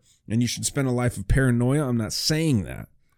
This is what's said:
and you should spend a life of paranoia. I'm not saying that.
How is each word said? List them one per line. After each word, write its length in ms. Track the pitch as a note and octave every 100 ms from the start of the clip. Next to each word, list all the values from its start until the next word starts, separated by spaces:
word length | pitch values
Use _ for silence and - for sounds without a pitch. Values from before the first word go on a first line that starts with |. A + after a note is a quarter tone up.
| _ _ -
and 140 | A2+
you 60 | A#2+
should 180 | - A2
spend 220 | D3 C3
a 40 |
life 240 | B2 A#2+ -
of 120 | F#2+
paranoia. 600 | C3+ C3+ A#2+ B2 D3 C3+
I'm 100 | A#2+
not 140 | G#2
saying 520 | - - D#3 D#3+ A#2
that. 260 | C2 A1+ A1 _ _